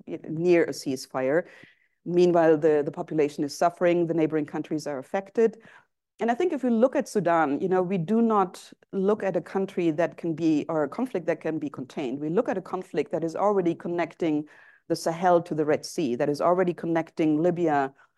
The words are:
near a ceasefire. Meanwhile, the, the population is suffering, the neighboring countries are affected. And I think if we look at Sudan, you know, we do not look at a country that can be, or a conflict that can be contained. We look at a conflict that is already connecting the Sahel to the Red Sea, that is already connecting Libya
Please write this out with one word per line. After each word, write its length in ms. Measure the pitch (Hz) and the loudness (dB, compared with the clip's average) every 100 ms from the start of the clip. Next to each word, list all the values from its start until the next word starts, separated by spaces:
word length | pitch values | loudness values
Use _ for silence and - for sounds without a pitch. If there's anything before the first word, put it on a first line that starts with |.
| - 165 - | -14 -12 -8
near 340 | 156 175 170 - | -2 4 4 4
a 60 | |
ceasefire. 720 | 139 143 131 - 131 131 160 - - - _ _ _ 165 | -2 -6 -6 -6 -4 0 0 -2 -12 -20 _ _ _ -2
Meanwhile, 520 | 175 180 170 160 156 | 4 4 6 6 6
the, 240 | 160 151 | 4 2
the 80 | 151 | 0
population 540 | 175 160 156 147 151 143 | -6 -4 0 0 -2 -6
is 120 | - | 0
suffering, 500 | 175 - 175 175 165 | -2 2 2 2 2
the 60 | |
neighboring 320 | 170 156 156 151 | 0 0 0 -4
countries 420 | 156 - 156 151 | -6 -6 -6 -6
are 120 | 135 | -8
affected. 580 | - 196 196 240 226 226 - - _ _ _ - | -6 -6 -4 0 0 0 -16 -20 _ _ _ -4
And 80 | 226 | -2
I 40 | |
think 180 | 233 370 | 0 0
if 120 | 285 | 0
we 60 | 247 | 0
look 280 | 226 262 302 | 4 2 2
at 100 | 208 | -2
Sudan, 540 | 214 170 165 147 139 | -2 2 2 2 0
you 80 | 185 | 0
know, 120 | 185 | 0
we 160 | 180 196 | 0 -2
do 240 | 160 226 | 0 0
not 400 | 226 208 185 - - - _ | 2 2 0 -4 -20 -20 _
look 320 | 196 190 220 | -2 0 0
at 140 | 196 175 | -2 -4
a 40 | |
country 480 | - 196 190 - 170 | -4 -4 -4 0 0
that 260 | 151 160 - | 0 -2 -2
can 160 | 170 | -6
be, 320 | 156 160 147 - | 0 2 2 0
or 160 | 160 | -2
a 60 | 139 | -2
conflict 360 | - 262 185 165 | -4 -4 -4 -4
that 120 | 160 | -4
can 200 | 160 156 | -4 -6
be 100 | 151 | -6
contained. 500 | - 123 160 127 143 | -10 -10 -8 -6 -4
We 80 | 151 | -2
look 220 | 185 262 | 0 0
at 80 | 190 | -4
a 40 | |
conflict 520 | - 185 - 165 - | -6 -10 -6 -6 -4
that 100 | 165 | -4
is 140 | 165 - | -4 0
already 360 | 202 196 175 | 0 2 0
connecting 720 | - 180 175 165 - 165 151 151 - - _ - | -2 -4 -4 -4 -2 -2 -2 -4 -16 -20 _ -6
the 80 | 165 | -4
Sahel 440 | 170 165 185 175 | -4 0 4 4
to 120 | 165 151 | 2 -2
the 80 | |
Red 220 | 151 147 - | 0 0 -2
Sea, 300 | - 135 120 | -4 -2 0
that 120 | 143 | -2
is 140 | 143 | 2
already 320 | 165 180 175 | 2 2 0
connecting 680 | 170 170 165 160 - 156 151 | -2 -2 -2 -2 0 2 2
Libya 520 | 180 170 165 143 135 - _ | 2 0 0 0 -2 -8 _